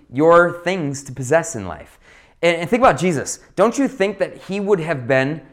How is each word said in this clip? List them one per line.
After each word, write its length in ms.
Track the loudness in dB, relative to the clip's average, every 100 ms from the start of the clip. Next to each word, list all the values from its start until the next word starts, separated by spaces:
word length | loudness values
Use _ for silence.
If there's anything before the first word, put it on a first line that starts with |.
| _
your 480 | 2 6 6 6 0
things 400 | -6 -4 -4 -8
to 100 | -12
possess 440 | -10 0 0 0 -8
in 100 | -10
life. 320 | -12 -16 _ _ -20 _ _
And, 160 | 0 0
and 120 | 0
think 100 | 2
about 160 | 2 2
Jesus. 440 | 0 -2 -4 -10 _ 0
Don't 200 | 0 2
you 120 | -2
think 320 | -2 -4 -2
that 160 | -6 -8
he 240 | -10 -6
would 180 | 0 0
have 300 | -2 -4 0
been 340 | 0 0 -4 -12